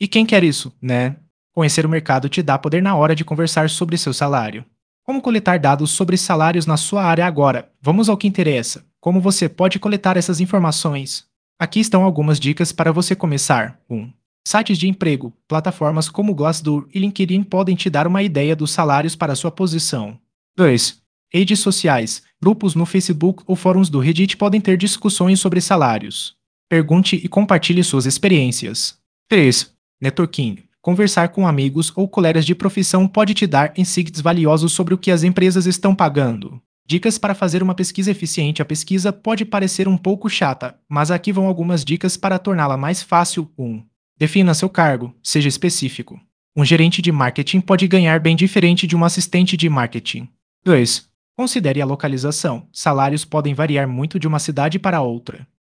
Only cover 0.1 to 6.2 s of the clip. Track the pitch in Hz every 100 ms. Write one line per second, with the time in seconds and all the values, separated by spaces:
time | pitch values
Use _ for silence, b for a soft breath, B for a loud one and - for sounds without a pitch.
0.1 | 220 226 208 170 139 131 - 127 123 127
1.1 | 143 _ _ _ 170 151 165 156 160 156
2.1 | 135 139 - 143 135 151 165 196 170 156
3.1 | 156 160 156 165 160 156 - 170 165 143
4.1 | 127 143 135 107 107 117 _ _ _ -
5.1 | 269 254 220 185 175 139 139 151 - 180
6.1 | 185